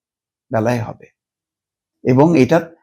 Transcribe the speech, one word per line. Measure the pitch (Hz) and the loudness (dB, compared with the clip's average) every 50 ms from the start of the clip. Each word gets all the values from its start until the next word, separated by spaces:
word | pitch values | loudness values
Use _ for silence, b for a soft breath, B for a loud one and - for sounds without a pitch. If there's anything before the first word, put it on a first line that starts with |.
| _ _ _ _ _ _ _ _ _ - | _ _ _ _ _ _ _ _ _ -8
বেলায় | 123 113 110 123 123 117 | -6 -4 -2 -2 -4 -4
হবে। | 110 - - - - - _ _ _ _ _ _ _ _ _ _ _ _ _ _ _ _ _ _ | -6 -10 -14 -18 -20 -20 _ _ _ _ _ _ _ _ _ _ _ _ _ _ _ _ _ _
এবং | - 127 127 135 151 175 165 131 | -2 0 2 4 4 4 4 2
এটা | 123 - 160 170 - - - _ | 2 2 0 -2 -2 -4 -16 _